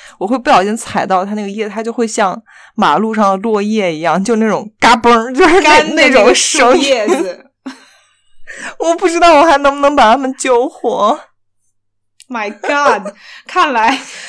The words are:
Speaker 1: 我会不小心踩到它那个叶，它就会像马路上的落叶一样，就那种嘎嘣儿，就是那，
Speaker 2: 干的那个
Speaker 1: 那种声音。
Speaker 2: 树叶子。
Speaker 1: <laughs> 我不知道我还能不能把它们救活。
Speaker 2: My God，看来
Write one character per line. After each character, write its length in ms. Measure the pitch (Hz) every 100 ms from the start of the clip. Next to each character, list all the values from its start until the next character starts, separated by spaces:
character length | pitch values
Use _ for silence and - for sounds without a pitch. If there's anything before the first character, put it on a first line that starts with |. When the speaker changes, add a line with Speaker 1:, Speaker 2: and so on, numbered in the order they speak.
| - _
Speaker 1:
我 80 | 190
会 120 | 254
不 100 | 254
小 140 | 226
心 120 | 196 226
踩 300 | - 196 -
到 180 | 190
它 120 | 196 214
那 60 |
个 60 | 202
叶， 200 | 202 214
它 140 | 202
就 100 | 226
会 140 | 226 233
像 340 | 226 196 196 - - - -
马 220 | 185 147
路 160 | 220
上 160 | 220 202
的 60 | 190
落 240 | 220 214
叶 340 | 208 220 185 156
一 40 |
样， 240 | 165 160
就 120 | 202 226
那 120 | 220
种 220 | 175 - _
嘎 160 | 226 240
嘣 160 | 233
儿， 200 | 233 226
就 160 | 262 359
是 140 | 359
那， 0 |
Speaker 2:
干 260 | 302 302 311
的 60 |
那 160 | 311 311
个 60 | 262
Speaker 1:
那 100 | 208
种 80 |
声 420 | - - 311 240 320
音。 80 |
Speaker 2:
树 0 |
叶 240 | 277 254 214
子。 380 | 285 381 - _ _ 269
Speaker 1:
<laughs> 1120 | - _ _ _ _ _ - - - - -
我 160 | 330 339
不 120 | 370
知 120 | 330
道 200 | 339 302
我 40 |
还 140 | 330 277
能 140 | 285
不 80 | 285
能 140 | 285 285
把 160 | 214
它 60 | 240
们 160 | 262 262
救 320 | 269 240 269
活。 520 | - 240 180 202 302 - _ _ _ _ _ _ _ _ _ -
Speaker 2:
My 220 | 247 208
God， 600 | 208 - 285 285 214 196 - - - -
看 260 | 370 311
来 260 | 240 220 269 - -